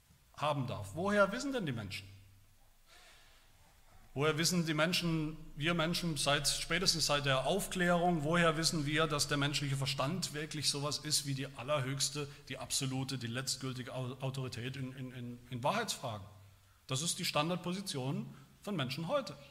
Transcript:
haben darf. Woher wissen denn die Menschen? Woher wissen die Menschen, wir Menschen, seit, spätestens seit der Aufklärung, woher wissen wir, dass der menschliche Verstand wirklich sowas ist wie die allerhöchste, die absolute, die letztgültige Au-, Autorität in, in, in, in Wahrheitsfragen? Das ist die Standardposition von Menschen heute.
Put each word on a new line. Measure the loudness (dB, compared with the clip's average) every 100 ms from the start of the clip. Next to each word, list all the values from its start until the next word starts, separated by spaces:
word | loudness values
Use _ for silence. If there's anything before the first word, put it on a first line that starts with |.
| _ -20 _ -4
haben | 0 0 -2
darf. | -4 -6 -2
Woher | 2 6 6
wissen | 4 -2
denn | -2 -2
die |
Menschen? | -2 -6 -8 -12 -18 -20 -20 -20 -20 -20 -20 -20 -20 -20 -20 -20 -20 -20 -20 -20 -20 -20 -20 -8
Woher | 0 2 4
wissen | 2 2 2
die |
Menschen, | 4 4 2 2 2 0 -4 -10 -4
wir | 0
Menschen, | 2 2 0 0 0
seit, | 2 2 2
spätestens | 0 0 2 2 2 2
seit | 2 4
der | 2 4
Aufklärung, | 2 0 2 4 6 6 4
woher | 4 6 6 4
wissen | 2 2 2
wir, | 2 2
dass | 2 2
der | 2
menschliche | 2 0 0 0
Verstand | 0 0 0 0 -2
wirklich | -4 -6 -2 0
sowas | 0 -2 -4
ist | 0 0 0
wie |
die | -4 -4 -6
allerhöchste, | 0 0 0 0 -2 -2 -6 -10 -12
die | -10
absolute, | -4 -2 -2 -2 -2 -4
die | -4
letztgültige | -4 -4 -4 -4 -6 -6
Au-, | -6 -6 -6
Autorität | -4 -4 -4 -6 -6 -6
in, | -8 -8
in, | -10
in, | -8 -10 -10 -10
in | -2
Wahrheitsfragen? | 0 2 0 -4 -4 -6 -10 -18 -20 -20 -20 _ -6
Das | -2
ist | -2 -2
die | 0
Standardposition | 2 2 0 -4 -4 -4 -4 -2 -2 -6 -12 -20 -12
von | -6 -2
Menschen | -2 -4 0
heute. | 0 -2 -10 -16